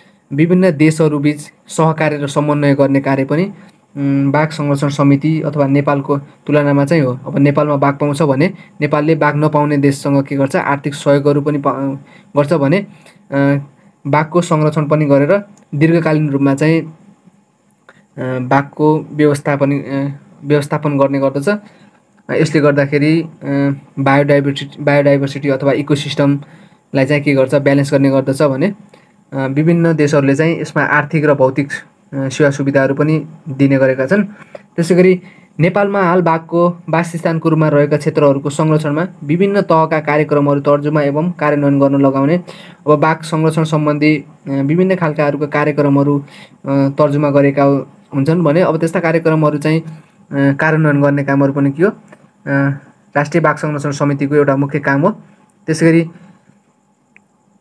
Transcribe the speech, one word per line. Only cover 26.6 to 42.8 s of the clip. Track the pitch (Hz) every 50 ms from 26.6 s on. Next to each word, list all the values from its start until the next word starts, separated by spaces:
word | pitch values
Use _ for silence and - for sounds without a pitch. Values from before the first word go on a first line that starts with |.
| - - _ _ _ _ - 139 135
चाहिँ | 135 147 147 143
के | 147 139
गर्छ, | 135 131 135 156
ब्यालेन्स | 143 135 139 139 143 139 139
गर्ने | - 139 139 139
गर्दछ | 135 135 131 139 135 -
भने, | 156 143 135 131 160 208 202 - - _ - _ _ _ _ _ _ _ 139
अ, | 139 135
विभिन्न | 131 135 143 156 165 170 170 165 165 165
देशहरूले | 151 147 143 156 147 139 139 139
चाहिँ | 139 156 160 170 -
यसमा | 151 - - 190 190
आर्थिक | - - 147 143 143 - 160 143
र | 151 143
भौतिक, | 139 131 131 131 151 139 143 - - - - _ _ _ _ -
अ, | 139 135 131
सेवा | 131 - 151 143
सुविधाहरू | 143 143 139 139 139 139 135 131 139
पनि | 147 147 156 156 156 - - - - _ 160
दिने | 135 131 143 135 139
गरेका | 135 135 131 131 131 131
छन्। | 135 190 208 196 - - - - - - - - _ _
त्यसै | - 170 165 185
गरी | 170 180 185 185 180 - - - - _ _ _ -
नेपालमा | 151 180 185 208 202 196 196 202
हाल | 190 170 175 185
बाघको | 175 165 160 165 165 - 170 170 175 175 175 - - -
वासस्थानको | 160 160 175 - - 160 - 175 165 160 160 165
रूपमा | 160 156 156 151
रहेका | 147 147 147 147 151
क्षेत्रहरूको | 143 147 160 151 156 147 143 139 139 139 143
संरक्षणमा | 139 - 160 156 156 151 156 151 143 156 175 185 - - -
विभिन्न | 139 156 175 196 196 202 202
तहका | 190 - 170 160 160 156 160 156
कार्यक्रमहरू | 151 151 147 151 151 147 151 143 143 143 143 143
तर्जुमा | 139 147 143 143 143 147 151 151
एवं | 143 143 143 151 165 180
कार्यान्वयन | 170 - 156 147 147 143 143 143 139 139
गर्न | 139 139 139 139
लगाउने। | 139 135 135 135 139 143 170 180 175 - - - - - - _